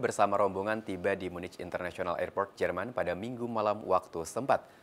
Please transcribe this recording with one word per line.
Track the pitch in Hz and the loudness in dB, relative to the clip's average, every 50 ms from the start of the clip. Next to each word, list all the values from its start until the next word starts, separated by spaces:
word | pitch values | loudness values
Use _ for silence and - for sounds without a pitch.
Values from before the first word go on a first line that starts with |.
bersama | 131 113 - - 104 101 101 | 2 0 4 4 4 4 6
rombongan | 101 104 98 92 95 98 107 110 110 | 4 4 4 2 0 0 0 -2 -2
tiba | 107 - 95 90 87 101 98 | -2 -6 -6 0 0 0 0
di | 92 92 90 | 2 -2 -6
Munich | 87 87 90 90 - - | -6 -6 -8 -8 -8 -10
International | 87 87 90 87 90 87 85 - 90 87 82 - | -8 -6 -4 -4 -4 -4 -4 -2 -2 -2 0 0
Airport, | 90 87 - 95 98 - - - | -2 -2 0 -2 -2 -2 0 0
Jerman | 92 87 87 90 98 123 | 0 0 0 -2 -4 -2
pada | - - 87 87 87 | -2 0 0 0 0
Minggu | 87 104 120 127 117 120 | -2 -4 -6 -6 -6 -6
malam | 117 117 110 104 104 104 107 - | -2 0 2 2 2 2 0 2
waktu | - 92 90 - - - 85 80 | 2 2 2 2 0 -6 -6 -6
setempat. | - - 117 131 139 107 - - - - - | -4 -4 -4 2 2 2 2 2 -8 -20 -20